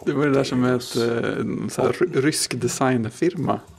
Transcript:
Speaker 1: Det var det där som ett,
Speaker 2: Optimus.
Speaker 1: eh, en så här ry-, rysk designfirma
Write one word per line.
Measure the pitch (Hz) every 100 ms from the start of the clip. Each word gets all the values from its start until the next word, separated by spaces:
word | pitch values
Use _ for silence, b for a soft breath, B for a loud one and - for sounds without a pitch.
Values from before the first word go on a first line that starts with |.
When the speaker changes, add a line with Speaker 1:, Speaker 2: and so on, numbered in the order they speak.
| -
Speaker 1:
Det |
var | 139 147
det |
där | 135 135
som | 127 123
ett, | 127
Speaker 2:
Optimus. | 127 123
Speaker 1:
eh, | 117 117 110 101
en | 113 - 110
så | -
här | 127
ry-, | - 180 156
rysk | 139 151 - 127
designfirma | - - 131 127 107 - 165 170 123 - -